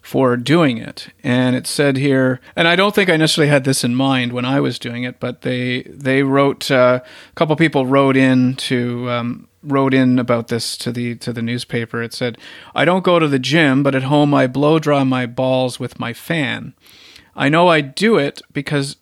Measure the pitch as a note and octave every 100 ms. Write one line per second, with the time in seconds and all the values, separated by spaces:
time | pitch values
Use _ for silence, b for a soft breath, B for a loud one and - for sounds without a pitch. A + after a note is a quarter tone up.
0 | - C3 B2+ B2 A#2+ E3+ D3+ A2+ - -
1 | - _ - B2+ B2+ B2 - - C#3+ C3
2 | C#3+ C3+ C3 B2+ B - E3 F3 G3+ G#3
3 | F#3 D#3+ D#3 - D3 C#3+ C3 C3+ B2 B2
4 | C3+ C3 A#2+ B2 B2 C#3 C3+ B2 B2+ A#2+
5 | B2+ - B2 B2+ C3 B2 B2 B2 - -
6 | C3+ C3+ C#3 C#3 C#3+ B2+ - C3+ B2 B2+
7 | - - - - D#3+ D#3 - D3 B2+ C#3
8 | C3+ C3 C3 B2+ B2+ B2+ - B2+ A#2+ A#2+
9 | B2 A#2+ A#2+ - - _ D3 C3+ C3+ C3
10 | B2+ B2 A#2+ A#2 A2+ A#2 - - B2 A#2
11 | A#2+ A#2 - A#2 A#2 A#2+ - A#2+ A#2 A#2
12 | A#2 - B2 A2+ B B B - D3 F#3
13 | F#3 F3 D#3 C#3 B2+ D#3+ D3+ C3 C#3+ C3
14 | C3 D3 D3 C#3 C3 C3+ D3 D#3+ D3+ C#3+
15 | C3 B2+ B2 A#2+ C3 B2+ B2+ - B2 -
16 | A#2 A#2 - E3 B2+ A2+ B2 _ B B
17 | B B B - C3+ D#3+ F3 D#3+ C#3+ -
18 | G#3+ G3+ C#3 - _ - C#3 D3 C#3 -